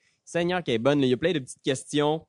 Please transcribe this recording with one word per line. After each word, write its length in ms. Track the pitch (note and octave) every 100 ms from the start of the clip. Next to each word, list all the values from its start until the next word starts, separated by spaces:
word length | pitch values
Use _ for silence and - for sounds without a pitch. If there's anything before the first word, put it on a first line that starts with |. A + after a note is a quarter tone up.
| _ _
Seigneur 400 | - E3+ F3 F3+
qu'elle 120 | D#3 A#2
est 20 |
bonne. 200 | B2 D3
Là, 80 | C3
il 40 |
y 20 |
a 40 | B2
plein 160 | G3
de 60 | D#3+
petites 240 | B2+ -
questions 640 | D3 C3 - D3 D3 D#3+